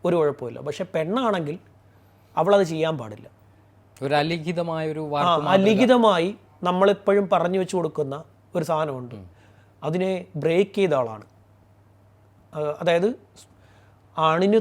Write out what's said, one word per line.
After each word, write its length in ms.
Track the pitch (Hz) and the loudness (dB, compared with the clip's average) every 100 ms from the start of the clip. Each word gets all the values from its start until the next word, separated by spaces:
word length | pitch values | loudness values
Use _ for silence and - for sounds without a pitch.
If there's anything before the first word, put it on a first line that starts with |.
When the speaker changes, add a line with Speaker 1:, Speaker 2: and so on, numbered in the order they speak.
| 180 | -2
Speaker 1:
ഒരു 100 | 170 | 0
കുഴപ്പമില്ല. 400 | 151 139 120 120 139 | 0 -2 -8 -10 -10
പക്ഷെ 180 | 143 185 | -10 -6
പെണ്ണാണെങ്കിൽ 600 | 165 160 233 240 190 147 170 - _ _ _ _ _ _ - | -4 -2 -2 -2 -2 -4 -10 -16 _ _ _ _ _ _ -2
അവളത് 240 | 170 202 175 | 2 4 2
ചെയ്യാൻ 220 | 160 160 156 | 0 -2 -4
പാടില്ല. 260 | 110 110 - _ _ _ _ _ _ - | -8 -16 -20 _ _ _ _ _ _ -10
Speaker 2:
ഒരു 100 | 135 147 | -2 0
അലിഖിതമായ 640 | 151 170 156 175 170 160 156 | 0 -4 -4 -4 -4 -4 -6
ഒരു 100 | 156 151 | -6 -6
Speaker 1:
ആ, 40 | |
Speaker 2:
വാർപ്പ് 300 | 147 175 165 147 | 0 2 2 2
മാതൃക. 80 | 196 | 4
Speaker 1:
അലിഖിതമായി 760 | 196 208 247 247 226 180 175 214 _ _ 180 | 4 4 6 6 6 4 0 -6 _ _ -2
നമ്മളെപ്പോഴും 580 | 180 196 202 - 202 190 | 2 2 2 2 0 2
പറഞ്ഞു 260 | 185 170 190 | 0 0 -2
വെച്ച് 120 | 185 185 | -2 -2
കൊടുക്കുന്ന 380 | 160 151 139 139 - _ _ 175 | -4 -4 -6 -6 -14 _ _ -6
ഒരു 80 | 165 | -2
സാധനമുണ്ട്. 460 | 156 156 131 123 113 | -2 -2 -6 -12 -16
Speaker 2:
ഉം. 60 | 92 - _ - _ _ 147 | -20 -20 _ -20 _ _ -6
Speaker 1:
അതിനെ 240 | 175 185 185 180 156 | -4 -2 -4 -8 -6
ബ്രേക്ക് 340 | 151 170 202 202 | 0 2 0 0
ചെയ്ത 160 | 190 143 | 0 0
ആളാണ്. 260 | 117 107 - _ _ _ _ _ _ _ _ _ _ _ _ 156 | -2 -8 -16 _ _ _ _ _ _ _ _ _ _ _ _ -8
ആ, 40 | 151 151 | -6 -2
അതായത് 280 | 175 170 202 262 - - - _ _ _ _ _ _ - 160 | 0 2 0 -4 -14 -20 -20 _ _ _ _ _ _ 0 2
ആണിന് 300 | 160 196 220 | 4 4 2